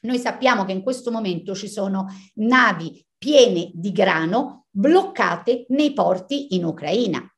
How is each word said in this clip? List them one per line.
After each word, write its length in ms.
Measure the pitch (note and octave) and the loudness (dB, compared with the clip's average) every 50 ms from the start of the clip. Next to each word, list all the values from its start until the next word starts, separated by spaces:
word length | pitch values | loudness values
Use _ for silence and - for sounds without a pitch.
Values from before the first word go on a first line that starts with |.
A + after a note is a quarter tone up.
Noi 160 | _ A3+ B3+ B3 | _ -2 -4 -2
sappiamo 480 | B3 A#3+ G#3 - B3+ C4 A#3+ G#3+ F#3+ | -2 -4 -4 0 2 2 2 2 0
che 80 | F#3+ F#3+ | -2 -4
in 80 | F#3+ | -4
questo 280 | F#3+ C4 C4 B3+ - A#3 | -4 -4 -6 -4 -6 -6
momento 460 | A#3 A3+ A3 F#3+ F3+ E3 - G3+ F#3+ | -6 -4 -4 -4 -4 -4 -6 -8 -8
ci 140 | F#3 - G3+ | -8 -8 -10
sono 380 | - - G3 G3 G3 F#3+ F#3+ F#3+ - - - _ _ | -8 -6 -4 -4 -2 -4 -4 -6 -10 -16 -20 _ _
navi 680 | - G#3+ A3+ B3+ B3+ B3 A3 G3 D#3+ E3 E3 - - _ _ _ _ | -4 0 4 4 4 4 4 2 -2 -6 -10 -12 -14 _ _ _ _
piene 540 | - B3+ D4+ C#4+ B3 A3+ F#3+ E3+ E3+ - - | -4 4 6 6 6 6 6 0 -4 -6 -10
di 200 | E3 E3+ G#3 F3+ | -8 -8 -6 0
grano 720 | F#3 F#3+ F#3+ F3 D#3+ D#3+ D#3+ F#3 A#3 C#4+ C#4 - - _ _ | 2 2 2 2 0 0 0 -2 -2 -2 -4 -8 -18 _ _
bloccate 960 | _ G3 G3 C#4+ E4 F#4 G4 F#4+ - - G#3+ F3+ E3+ E3+ - - B3+ B3+ - - | _ 0 2 4 4 4 2 2 -2 -2 -2 -2 -2 -4 -2 -2 -2 0 2 0
nei 240 | B3 C#4 D4+ D4 C#4 | 2 4 2 2 2
porti 640 | - F3+ F3 F#3 F#3 F#3 - C#4 C#4+ C#4 C#4+ F#3+ | 2 2 2 2 0 -2 -6 -6 -6 -4 -2 -2
in 100 | F#3 E3+ | -2 -2
Ucraina. 600 | E3 - - C#3+ D3+ F3 A3+ B3 G#3 D#3+ C3 - - _ | -2 -6 -6 -4 -2 -2 0 0 -2 -2 -6 -8 -12 _